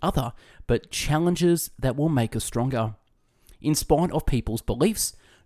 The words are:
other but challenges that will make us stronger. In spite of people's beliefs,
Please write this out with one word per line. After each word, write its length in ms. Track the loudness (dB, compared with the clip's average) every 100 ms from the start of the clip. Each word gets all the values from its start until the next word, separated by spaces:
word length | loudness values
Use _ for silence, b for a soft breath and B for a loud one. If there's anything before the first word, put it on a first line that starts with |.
other 320 | -2 0 -4 -8 b b -2
but 240 | -2 -2
challenges 800 | -6 0 2 2 2 2 2 -2 -4
that 180 | -4 0
will 140 | 0
make 260 | 2 0 -2
us 80 |
stronger. 520 | -4 -2 0 0 -4 -6 _ _ _ b b b
In 140 | -2 -2
spite 340 | 2 2 4
of 140 | 0 0
people's 380 | 0 -2 -4
beliefs, 520 | -4 0 0 0 -6 -8 b b